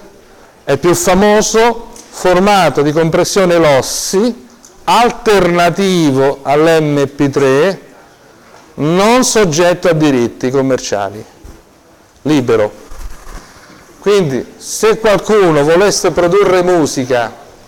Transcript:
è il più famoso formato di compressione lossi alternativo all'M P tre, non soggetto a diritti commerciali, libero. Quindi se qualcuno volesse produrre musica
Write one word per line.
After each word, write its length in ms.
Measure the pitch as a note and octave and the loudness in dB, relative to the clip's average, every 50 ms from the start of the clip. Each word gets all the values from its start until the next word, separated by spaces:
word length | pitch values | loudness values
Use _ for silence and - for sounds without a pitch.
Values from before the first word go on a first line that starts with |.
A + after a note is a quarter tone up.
| - - - - - - - - - - _ _ - | -12 -20 -20 -20 -20 -20 -20 -20 -20 -20 _ _ -6
è 80 | - | -4
il 60 | C#3 C3+ | -4 0
più 160 | - F3 E3 | 0 0 0
famoso 920 | F3 - F#3+ F3+ F#3 G#3 G#3 G#3 G#3+ G#3 - - A3 A3+ A#3+ A3+ - - - - - - - | 0 0 0 2 2 2 2 2 2 0 0 0 2 2 2 0 -4 -10 -18 -20 -20 -20 -20
formato 760 | - - - F3+ F3+ F3+ F#3+ G#3 G#3 F#3+ F3 D3+ B2+ D3+ | -12 -4 0 0 2 2 2 2 2 2 2 0 0 0
di 100 | C#3+ D3+ | -2 0
compressione 640 | D3 E3 D#3+ D#3+ E3 F3+ E3+ - - G3+ F#3 F3 F3 E3+ | 0 0 0 0 0 0 -2 0 0 0 0 2 2 2
lossi 880 | D#3+ D3+ C#3 B2+ - - - - - - - F#3+ A3+ B3 - - - - - _ - - - - - | 2 4 2 2 0 -2 -8 -8 -8 -4 -2 -2 -2 -2 -4 -6 -14 -20 -20 _ -20 -20 -20 -12 -4
alternativo 1600 | - F3+ A3 A#3+ A#3 - - - G#3+ G#3 F#3+ F3+ F3 F3 F3 F3 F3 D#3 - G3 F#3+ F#3 F3 D#3+ C#3+ C3 C3+ C3+ C#3+ C#3+ - | 0 0 2 2 0 -2 -2 0 0 2 2 2 0 0 2 0 0 0 0 -2 0 0 0 0 0 2 2 0 0 -2 -4
all'M 680 | - C3+ C#3+ D3 D#3+ E3 D#3+ D#3+ D#3 D3 D3 C#3+ C#3+ C#3 - | -4 -2 0 2 2 2 2 2 0 0 0 -2 -2 -4 -2
P 140 | - D3 C#3 | -4 -4 -2
tre, 500 | C3+ C#3+ C#3+ C3+ C3 C#3 D#3+ G3 F#3 - - - - - - - _ _ _ - - _ _ - - - - - - | 0 0 0 2 2 2 0 -2 -2 -6 -14 -20 -20 -20 -20 -20 _ _ _ -20 -20 _ _ -20 -20 -20 -20 -18 -10
non 500 | - C#3 D#3 E3+ F#3 G3+ A3 A#3+ B3+ A#3+ | -6 -4 -2 0 2 2 2 2 2 0
soggetto 640 | - - A3 G#3+ E3+ C#3+ E3 F3+ F3 F3+ F3 - F3+ | 0 0 0 0 0 0 0 0 0 0 0 0 -2
a 40 | |
diritti 580 | D#3+ D3+ D#3 D3 C3+ B2 A#2 A2 A#2+ - - B2+ | 0 2 0 0 2 0 -2 -2 -4 -6 -6 -2
commerciali, 760 | C3 C#3 C3 C3+ B2+ B2 - - A2 G2+ G2+ G2 G#2 G#2+ - - - - - - - - _ _ _ _ _ _ _ _ _ _ _ _ | -2 -2 0 0 -2 -4 -4 -4 -4 -4 -4 -6 -8 -12 -18 -20 -20 -20 -20 -20 -20 -20 _ _ _ _ _ _ _ _ _ _ _ _
libero. 480 | - C3+ D3+ C#3+ A#2+ A#2+ A2+ A2 G#2 G#2 - - - - - - - - - - - - - - - - - - - - - - - - - - | -4 -2 -2 -2 0 0 0 0 0 -2 -4 -12 -20 -18 -16 -14 -14 -14 -14 -16 -18 -18 -18 -20 -20 -20 -20 -20 -20 -20 -20 -20 -20 -20 -18 -8
Quindi 560 | - G3 G#3 G3+ F3+ C#3+ C3 A2+ - - - - | -2 0 0 0 0 -2 -4 -6 -8 -10 -16 -20
se 400 | - - - - G#3 A3 G#3+ A3 | -16 -12 -8 -2 0 0 0 0
qualcuno 680 | - A3 G3 F#3 - - G#3+ G#3 F#3+ E3+ D3+ C#3+ C#3+ | 0 0 0 0 0 0 2 2 4 4 2 2 2
volesse 460 | D3+ E3 F3+ G#3 G3 - - - F3+ | 2 2 2 2 2 0 0 -2 -2
produrre 520 | D3+ F3 F3+ E3+ F3+ G3+ G3+ F#3 F3+ F3+ | 0 0 0 2 2 2 2 2 2 2
musica 680 | F3+ F3+ F3+ E3+ D3 B2+ - D3 B2+ B2 B2+ A#2+ A#2 A2 - - - - - - - | 2 2 2 2 0 0 -2 -4 -4 -2 -2 -2 -2 -4 -8 -14 -20 -20 -20 -20 -20